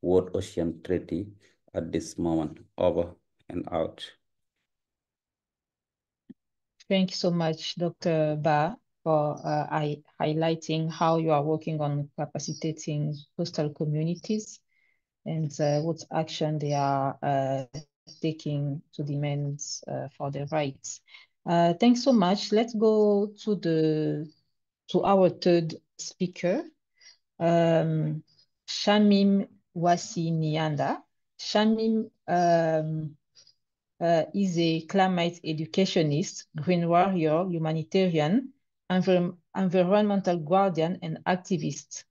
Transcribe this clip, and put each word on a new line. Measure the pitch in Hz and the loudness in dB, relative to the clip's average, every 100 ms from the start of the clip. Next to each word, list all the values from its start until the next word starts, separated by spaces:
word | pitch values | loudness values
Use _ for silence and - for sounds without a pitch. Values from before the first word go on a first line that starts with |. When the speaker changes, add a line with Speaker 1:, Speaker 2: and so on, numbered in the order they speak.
Speaker 1:
World | 87 92 90 | 4 2 2
Ocean | 98 95 - 85 82 | -6 -6 -4 -4 -4
Treaty | - 90 - 80 101 101 _ _ _ | -4 -4 -4 -8 -8 -14 _ _ _
at | 95 82 | -8 -4
this | 82 - - | -6 -6 -6
moment. | 85 80 76 - - - | -2 -2 -4 -8 -20 0
Over | 90 85 85 - _ _ _ | 0 0 -4 -8 _ _ _
and | 87 - | -10 -6
out. | 85 82 - - _ _ _ _ _ _ _ _ _ _ _ _ _ _ _ _ _ _ _ _ _ _ - _ _ _ _ _ | -4 -4 -6 -20 _ _ _ _ _ _ _ _ _ _ _ _ _ _ _ _ _ _ _ _ _ _ -20 _ _ _ _ _
Speaker 2:
Thank | 190 185 | 2 2
you | - | 0
so | 185 | -2
much, | 175 165 156 - - | 0 -2 -2 -8 -4
Doctor | 175 160 180 160 156 151 | -6 -4 -2 0 0 0
Ba, | 151 147 156 233 _ _ | 2 2 0 -4 _ _
for, | - 156 147 - | 0 2 0 -4
uh, | 156 151 143 | -4 -4 -2
hi-, | 156 151 147 _ _ | -2 -4 -6 _ _
highlighting | 156 156 165 165 - 160 160 | -2 0 0 -2 -2 -2 -2
how | 165 165 165 | 0 2 2
you | 160 | 2
are | 147 | 2
working | 147 156 156 156 | 2 -2 -2 -4
on | 147 143 147 - | -2 -4 -6 -8
capacitating | 147 - - 147 160 156 - 147 151 151 - - | -8 -8 -8 -6 -6 -6 -6 -4 -4 -6 -12 -8
coastal | 170 - 151 | -6 -2 -4
communities | 151 151 151 160 170 - 214 214 - _ _ _ _ _ _ | -2 -2 0 -2 -4 -4 -6 -6 -18 _ _ _ _ _ _
and, | - 160 156 - | -8 -4 -4 -2
uh, | 147 147 | 0 0
what | 160 160 - | -2 -6 -6
action | 156 160 - 156 156 | -4 -4 -4 -4 -2
they | 147 | -2
are, | 143 139 139 135 - | -2 0 0 -2 -4
uh, | 139 139 135 135 131 151 - _ - - | -2 0 0 -4 -6 -14 -18 _ -20 -8
taking | 160 156 - 143 143 139 - | -6 -4 -6 -4 -4 -6 -10
to | - | -10
demand, | 147 143 147 143 143 143 - - - | -6 -4 -4 -4 -4 -6 -10 -12 -8
uh, | 135 135 _ | -10 -10 _
for | 143 | -8
their | 139 143 | -8 -4
rights. | 156 143 139 - - _ - - _ - | -4 -4 -6 -16 -18 _ -20 -20 _ -2
Uh, | 170 170 | 2 4
thanks | 170 233 240 | 4 4 4
so | - | 4
much. | 240 180 202 - | 4 4 2 0
Let's | 214 233 | 0 0
go | 214 220 214 208 202 208 208 | 2 2 4 4 4 0 -6
to | - | -4
the, | 202 165 160 156 156 151 151 151 _ _ _ _ _ _ | -2 0 2 2 2 0 -2 -6 _ _ _ _ _ _
to | 180 | 0
our | - 196 180 | 2 6 4
third | 160 - 175 165 - _ _ | 4 2 4 2 -8 _ _
speaker, | - - 180 - 175 214 339 _ _ _ - _ _ _ | -16 -6 -6 -2 -2 -2 -4 _ _ _ -20 _ _ _
um, | 170 170 165 165 160 160 156 156 - _ _ _ - | 0 4 4 2 2 0 -2 -4 -10 _ _ _ -12
Shamim | - - 208 208 202 196 196 - _ _ 175 | -4 2 4 6 6 4 2 0 _ _ -2
Wasi | 170 175 - - 165 | 2 2 0 -4 -2
Mianda. | 160 156 156 156 147 139 277 _ _ _ _ | 0 0 0 0 -2 -2 -4 _ _ _ _
Shamim, | - 208 220 220 220 220 214 _ - | -2 0 2 2 0 0 -4 _ -2
um, | 175 175 170 165 160 156 156 156 151 _ _ _ _ _ _ _ _ | 0 4 4 2 0 -2 -4 -6 -12 _ _ _ _ _ _ _ _
uh, | 170 165 - | 2 2 2
is | 196 196 170 | 0 0 2
a | 165 160 165 | 2 0 -2
climate | 190 190 185 170 170 | 2 2 2 -2 -4
educationist, | - 156 160 - 190 - 156 143 196 - - 160 | -6 -6 -4 0 2 2 2 2 -2 -8 -14 -8
green | 143 175 170 | 0 0 4
warrior, | 170 190 190 156 156 190 | 4 4 2 2 2 0
humanitarian, | 170 160 160 156 196 185 165 151 214 - - _ _ _ | -2 -2 -2 -2 0 2 2 2 2 -2 -14 _ _ _
envir-, | 185 185 180 175 180 _ - | 0 4 4 2 -4 _ -2
environmental | 190 185 180 208 208 196 185 175 | 0 4 4 4 4 2 0 -2
guardian, | 147 190 196 160 160 180 | 2 2 2 2 -2 -2
and | 170 160 | -6 -6
activist. | - 180 180 180 156 139 - - - | -2 -2 -2 -4 -2 -8 -12 -20 -18